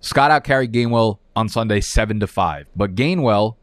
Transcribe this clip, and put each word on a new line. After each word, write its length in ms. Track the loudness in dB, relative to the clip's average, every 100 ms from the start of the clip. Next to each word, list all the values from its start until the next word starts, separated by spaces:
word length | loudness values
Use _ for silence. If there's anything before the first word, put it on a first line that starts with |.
Scott 320 | -6 2 4
outcarried 400 | 2 2 0 0
Gainwell 460 | 0 0 2 0 -2 _ -4
on 140 | -4
Sunday 320 | -2 0 0
seven 400 | 0 0 0 -2
to 60 | -4
five. 400 | -2 -2 -4 -10
But 220 | -4 -4 0
Gainwell 600 | -2 0 2 2 0 -4